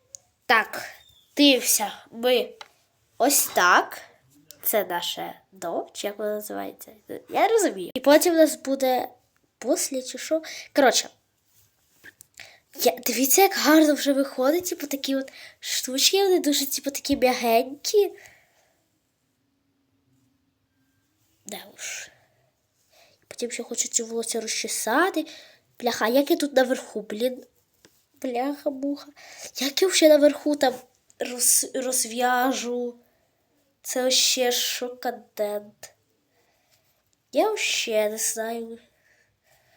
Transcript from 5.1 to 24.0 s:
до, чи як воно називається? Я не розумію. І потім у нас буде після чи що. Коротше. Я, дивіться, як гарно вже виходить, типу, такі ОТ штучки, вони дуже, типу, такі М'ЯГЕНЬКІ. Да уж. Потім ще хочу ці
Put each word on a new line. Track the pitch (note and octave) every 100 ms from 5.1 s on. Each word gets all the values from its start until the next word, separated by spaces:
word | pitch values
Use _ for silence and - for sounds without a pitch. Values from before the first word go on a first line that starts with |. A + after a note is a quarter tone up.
| - E3+ - _
до, | F#3+ F3 G#3 -
чи | - G3+
як | G#3
воно | G#3+
називається? | G#3+ G#3 G3+ G3 - - A3 -
Я | - - B3+
не | F#4+
розумію. | A4+ E4+ F#3+ F3
І | B3+
потім | C4+ D4+ F4+
у | E4
нас | D4+ -
буде | - C4+ C4 B3 - - _ _ _ -
після | A3 D#4+ - C4
чи | - B3
що. | - D#4+ D#4+ - - -
Коротше. | C4 - - _ _ _ _ _ _ _ _ _ - - - - - - _
Я, | - A#3+ B3 B3
дивіться, | A3 C4+ F#4
як | G4 -
гарно | A#3+ D#4+ D4+
вже | C#4+ C#4
виходить, | C4+ C4+ - B3+ E4+ -
типу, | E4+ C#4+
такі | C#4 C4+ C4+
ОТ | C4+ - - -
штучки, | - - - C4+ - F#4+
вони | G4 F4+
дуже, | D4 C#4+ C#4
типу, | - C#4
такі | C#4+ - C#4
М'ЯГЕНЬКІ. | B3+ B3 A#3 A3+ B3+ C#4+ - G#4+ F4+ - - _ _ _ _ _ _ _ _ _ _ _ _ _ _ _ _ _ _ _ _ _ _ _ _ _ _ _ _ _ _ _ -
Да | - -
уж. | - - - - _ _ _ _ _ _ _ _ _ _ _ -
Потім | - A#3+
ще | -
хочу | A#3 A#3 -
ці | -